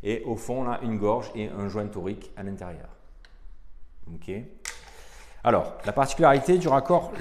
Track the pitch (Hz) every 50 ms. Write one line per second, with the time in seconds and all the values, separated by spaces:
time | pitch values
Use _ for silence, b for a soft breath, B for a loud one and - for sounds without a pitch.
0 | - 101 113 - - - 117 101 - - 120 131 131 123 120 120 110 113 110 104
1 | 104 104 110 123 117 - - 107 107 107 - 101 101 101 98 107 104 104 104 104
2 | 85 95 104 - - - - - 98 101 98 92 95 90 85 76 - - - -
3 | - - - - b b b b b b b - - - - - - - - -
4 | - 78 82 82 80 - 92 104 120 - - - - B B B B B B B
5 | B B B B B B B B B - 120 92 - - - - - 104 104 -
6 | 139 135 - - 165 147 139 139 131 - 180 180 170 156 131 139 135 - 175 170
7 | - - - -